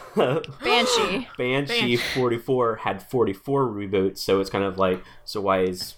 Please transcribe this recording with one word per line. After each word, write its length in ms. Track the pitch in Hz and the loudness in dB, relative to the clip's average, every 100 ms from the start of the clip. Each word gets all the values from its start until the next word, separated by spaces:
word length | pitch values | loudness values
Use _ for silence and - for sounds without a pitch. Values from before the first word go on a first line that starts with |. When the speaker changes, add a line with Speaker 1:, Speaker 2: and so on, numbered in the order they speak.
| - | -2
Speaker 1:
Banshee. 1120 | 202 135 151 - - 294 240 240 - - 196 240 | 0 2 0 -4 -4 0 2 2 0 0 -2 -6
Speaker 2:
<gasps> 60 | - | -4
Banshee 420 | 127 135 143 233 | -2 0 0 0
Speaker 3:
Banshee. 160 | 127 120 | 2 0
Speaker 2:
forty-four 800 | - 135 123 117 - 127 117 107 | 0 0 0 0 0 0 0 0
had 260 | 107 101 | -4 -6
forty-four 640 | - 127 107 - - 139 127 | -2 0 2 0 -2 0 0
reboots, 500 | 101 101 98 95 - | -2 0 2 2 0
so 220 | - 98 | 0 0
it's 80 | 95 | 2
kind 140 | 101 | -2
of 140 | 98 92 | -2 2
like, 240 | 95 92 - - | 2 0 -6 -20
so 160 | - 107 | -10 -2
why 220 | 98 95 | 2 2
is 320 | 92 90 - | 2 -2 -10